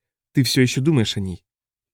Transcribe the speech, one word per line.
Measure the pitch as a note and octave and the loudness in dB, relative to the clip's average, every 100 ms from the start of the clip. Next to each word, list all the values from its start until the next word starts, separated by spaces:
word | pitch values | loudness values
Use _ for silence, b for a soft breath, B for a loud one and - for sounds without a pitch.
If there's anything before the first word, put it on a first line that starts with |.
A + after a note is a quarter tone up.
| _ _ _ | _ _ _
Ты | C#3+ | -2
все | B2 C#3 | 0 2
еще | B2+ - | 0 0
думаешь | C#3+ D3 G#2 G#2+ | 0 0 0 -4
о | |
ней?" | F#2+ F2 _ _ _ _ _ | -8 -10 _ _ _ _ _